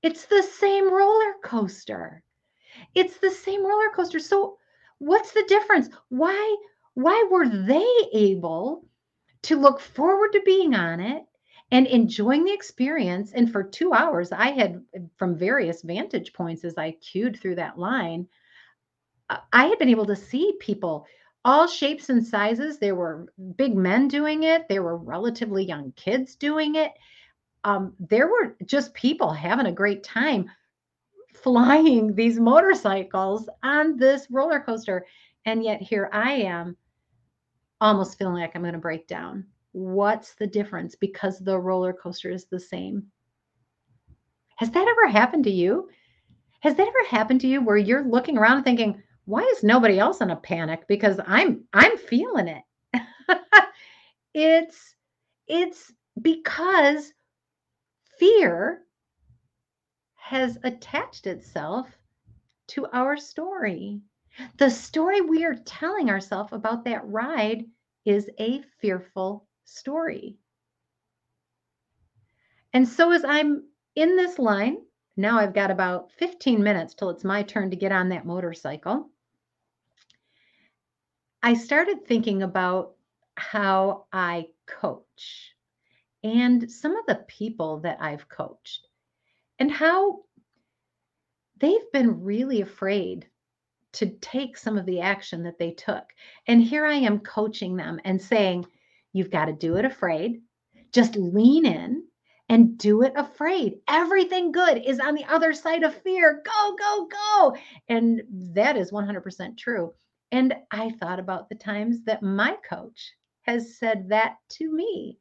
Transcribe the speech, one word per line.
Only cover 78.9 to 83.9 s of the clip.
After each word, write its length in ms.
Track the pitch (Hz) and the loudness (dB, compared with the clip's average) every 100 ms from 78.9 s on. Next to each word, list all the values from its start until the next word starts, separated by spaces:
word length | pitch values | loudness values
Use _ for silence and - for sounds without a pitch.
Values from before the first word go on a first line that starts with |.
| 247 - _ _ _ _ _ _ _ _ _ _ _ _ _ _ _ _ _ _ _ _ _ _ _ | -6 -6 _ _ _ _ _ _ _ _ _ _ _ _ _ _ _ _ _ _ _ _ _ _ _
I 120 | 240 | 0
started 520 | 233 233 294 349 392 - | 0 0 0 0 -4 -2
thinking 360 | 233 226 196 | -2 -2 -4
about 500 | 190 190 180 185 - _ _ _ _ - | -2 -2 -2 -2 -6 _ _ _ _ -16
how 720 | - 214 202 190 190 | -8 -4 0 2 0